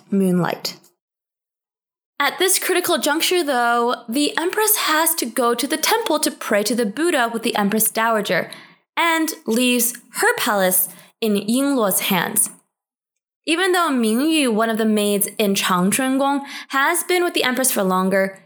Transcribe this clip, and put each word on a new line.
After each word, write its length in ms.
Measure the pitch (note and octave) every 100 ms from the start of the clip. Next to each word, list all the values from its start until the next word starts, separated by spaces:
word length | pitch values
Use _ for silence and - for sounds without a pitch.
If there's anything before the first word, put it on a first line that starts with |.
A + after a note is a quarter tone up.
| -
moonlight. 680 | G3 F#3+ F3+ E3+ - - - _ _ _ _ _ _ _ _ _ _ _ _ _ -
At 180 | C#4+ -
this 220 | F#4 F#4
critical 380 | - F4+ F4 E4
juncture, 440 | D4+ D4+ D#4+ F4+
though, 600 | D4 B3 A#3+ A#3+ A#3+ - -
the 280 | A#3+ D4 -
empress 380 | E4 G#4+ G#4+ -
has 380 | - D#4 D#4+ E4
to 100 | B3
go 280 | A3 A#3+
to 120 | A#3+ C4+
the 100 | -
temple 440 | - A4 - D4+
to 100 | D4+
pray 320 | B3+ - G#3
to 120 | G#3 A#3
the 100 | A3+
Buddha 420 | G3+ E4+ D4+ A#3
with 100 | A3
the 140 | - -
empress 340 | G3+ A3 -
dowager 600 | - A3+ A3+ G3 E3+ - - - _ _ -
and 360 | E4+ D#4+ D#4+ - -
leaves 480 | A3+ B3+ B3 A#3+ - -
her 220 | - G#4 A#4+
palace 520 | - G#3 F#3 F#3+ - - - _
in 140 | A3+
Yingluo's 640 | G3+ G#3 A#3+ C#4 C4+ G#3 F3+
hands. 500 | - F#3 - - - - _ _ _ _ _ _ _ _ -
Even 260 | E4 F#4+
though 180 | F4+ E4
Mingyu, 640 | C4 A3+ A3 D4+ D#4+ C4
one 180 | G#3+ A3+
of 80 | A3
the 80 | A3
maids 400 | G#3 G#3 G3+ G3+ -
in 160 | -
Changchun 640 | G3 - F#3 F#3 G#3 C4 C4
Gong, 280 | C#4 C#4 C4+ - -
has 360 | C4+ C#4+ F4
been 180 | - F4+
with 120 | F4
the 100 | -
empress 260 | - B3 B3+
for 120 | -
longer, 600 | F#3+ F#3 F#3 G3 F#3+ F#3+